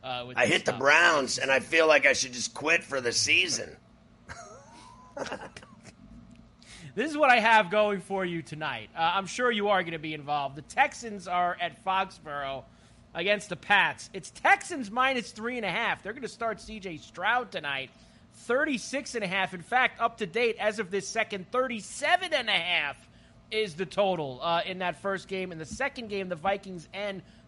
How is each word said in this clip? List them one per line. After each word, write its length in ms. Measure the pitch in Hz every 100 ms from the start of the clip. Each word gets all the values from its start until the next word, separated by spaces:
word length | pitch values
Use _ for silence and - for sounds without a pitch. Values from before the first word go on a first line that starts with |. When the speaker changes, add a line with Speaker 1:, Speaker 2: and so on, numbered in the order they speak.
Speaker 1:
uh, 220 | 131 123 123
with 100 | 123
Speaker 2:
I 80 |
Speaker 1:
this 80 | 127
Speaker 2:
hit 120 | 175
the 60 | -
Speaker 1:
stuff. 80 | 123
Speaker 2:
Browns, 600 | 139 156 170 151 123 -
and 120 | 135
I 80 | 135
feel 280 | 101 165 160
like 180 | 147
I 80 | 139
should 200 | 127 135
just 200 | 123 110
quit 300 | - 147 165
for 180 | - 135
the 100 | 123
season. 640 | 110 139 165 180 117 85 - _ - - - - 698 640 640 - - - - - 285
<laughs> 120 | - - - - - - - - - - - - - - - - 151
Speaker 1:
This 160 | 170 294
is 60 | 294
what 120 | 285
I 100 | 247
have 300 | 220 220 180
going 320 | 214 208 202
for 240 | - 196
you 160 | 185 170
tonight. 480 | - 151 151 117 104
Uh, 160 | - 165
I'm 120 | 185 185
sure 240 | - 247
you 180 | 220 202
are 140 | 190
gonna 160 | 170 165
be 140 | 156
involved. 420 | 151 143 147 139
The 80 | 143
Texans 640 | 135 226 285 - 233 208 180
are 280 | 180 175 175
at 220 | 170 135
Foxborough 800 | 190 180 190 - 151 143 135 135 - - - - -
against 360 | 160 185 208 -
the 60 |
Pats. 540 | 170 - 202 165 135 -
It's 180 | 196 -
Texans 580 | - 320 392 - 330 208
minus 400 | 233 262 254 -
three 260 | 214 226 247
and 80 |
a 60 | 202
half. 320 | 185 220 160
They're 100 | 190
gonna 140 | 247 226
start 320 | - 226 208
C 200 | - 220
J 180 | 185 151
Stroud 540 | - - 196 247 233
tonight. 380 | 185 147 139 131 - - - -
Thirty-six 840 | - - 247 311 254 - 269 -
and 80 | 233
a 40 | 190
half. 260 | 190 190
In 80 | 185
fact, 400 | - 247 247 -
up 160 | 233 233
to 80 |
date, 320 | 202 190 240 214
as 200 | 208 208
of 100 | 180
this 160 | 196 190
second, 440 | 233 214 202 180
thirty-seven 800 | 247 262 226 - - 285 359 370
and 160 | 294 226
a 20 |
half 440 | 190 175 170 147 - - - - - -
is 240 | 220 214
the 100 | 151
total, 540 | 185 - 202 180 143 123
uh, 200 | 165 170
in 140 | 165 185
that 220 | 180 160
first 260 | 196 190 -
game. 240 | 190 185
In 60 | 160
the 80 |
second 440 | 156 - 269 269 220
game, 180 | 202 185
the 60 |
Vikings 520 | 170 185 196 196 180 -
and 280 | 185 208 196 - -